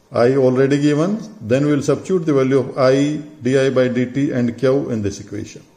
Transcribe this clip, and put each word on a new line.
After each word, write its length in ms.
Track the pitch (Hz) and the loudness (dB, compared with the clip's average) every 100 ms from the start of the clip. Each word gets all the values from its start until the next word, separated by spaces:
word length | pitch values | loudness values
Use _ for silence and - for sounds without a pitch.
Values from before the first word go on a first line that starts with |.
| _ | _
I 280 | 117 120 135 | 0 2 4
already 440 | 127 127 135 143 | 2 2 2 2
given, 380 | 147 147 175 220 - - | 2 0 0 -4 -8 -12
then 240 | 107 127 147 | -2 0 2
we 80 | |
will 100 | 143 | 0
substitute 420 | - 139 - 185 160 | 0 -2 0 -2 0
the 80 | |
value 260 | 139 131 135 | 0 2 0
of 180 | 123 - | 0 0
I, 400 | 131 135 147 151 - - | 2 2 0 -2 -10 -8
D 160 | 120 135 | -2 2
I 100 | 135 | 2
by 180 | 127 127 | 2 0
D 200 | 120 123 | 0 -2
T 220 | 139 143 | -2 -2
and 260 | 127 120 110 | 0 -2 0
Q 320 | 131 139 151 | 0 0 -2
in 120 | 117 | -4
this 180 | 101 - | -4 -6
equation. 440 | - 104 - - - | -12 -12 -12 -16 -20